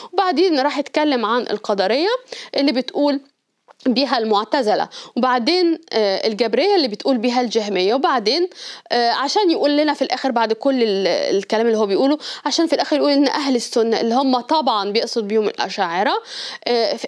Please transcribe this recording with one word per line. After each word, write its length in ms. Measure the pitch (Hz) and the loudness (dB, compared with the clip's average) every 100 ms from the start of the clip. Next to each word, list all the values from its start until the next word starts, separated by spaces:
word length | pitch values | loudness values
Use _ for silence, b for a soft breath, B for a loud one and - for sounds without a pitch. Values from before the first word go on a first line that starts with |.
| B | B
وبعدين 460 | 359 370 285 370 302 | -2 0 2 2 2
راح 180 | 277 269 | 0 -2
يتكلم 480 | - 311 302 254 214 | -4 0 0 0 0
عن 160 | 247 | -2
القدرية 680 | 214 208 - 202 190 254 370 494 - B B - | -2 -6 -4 -2 0 0 0 -2 -6 B B 0
اللي 160 | 277 | 0
بتقول 480 | 240 247 - 285 277 - _ _ _ _ - 262 | 0 -2 0 0 0 -6 _ _ _ _ -6 -2
بيها 320 | 233 277 254 | 0 0 0
المعتزلة، 720 | 220 202 214 294 214 175 - B B - | 2 0 0 0 2 0 -2 B B -2
وبعدين، 640 | 247 247 240 359 339 320 - | 0 2 2 2 2 0 -2
آه، 340 | 220 208 190 226 | 0 2 2 -2
الجبرية 480 | 208 226 226 370 403 | 0 0 2 2 2
اللي 120 | 262 | 0
بتقول 300 | 208 - 254 | -2 -2 0
بيها 240 | 240 240 | 0 0
الجهمية، 520 | 247 226 208 190 185 | 0 -2 -2 0 0
وبعدين، 560 | 262 339 269 202 294 359 B B B - | 2 2 0 0 0 -2 B B B -4
آه، 180 | 240 233 | 0 0
عشان 420 | 247 277 - 392 | 0 0 2 2
يقول 260 | 311 285 294 | 2 2 2
لنا 160 | 302 | 2
في 80 | 285 | 0
الآخر 300 | 262 285 269 | -2 -2 -2
بعد 220 | 240 226 | 0 0
كل 300 | 220 277 262 | 0 0 2
ال-، 240 | 226 196 185 170 76 196 | 2 0 0 0 0 -2
الكلام 320 | 196 220 233 | 0 0 2
اللي 100 | 214 | 2
هو 80 | 214 | 2
بيقوله، 320 | 196 269 302 B B 294 | 2 2 0 B B -4
عشان 220 | - 330 | 0 0
في 60 | |
الآخر 220 | 285 - 294 | 0 0 2
يقول 140 | 277 | 2
إن 160 | 277 277 | 4 2
أهل 280 | - 277 247 | 0 -2 -2
السنة 460 | - 247 226 233 | -2 -2 0 0
اللي 140 | 233 240 | 0 0
هم 240 | 269 247 | 2 0
طبعًا 520 | 233 311 262 214 196 | 0 0 0 0 0
بيقصد 360 | 208 233 240 208 | 0 0 0 -2
بيهم 200 | 220 214 | 0 0
الأشاعرة، 640 | - 196 190 180 170 226 427 B B B B - | -2 -6 -2 -2 0 0 0 B B B B -2
آه، 280 | 240 220 | 0 0
ف-، 100 | 233 | -2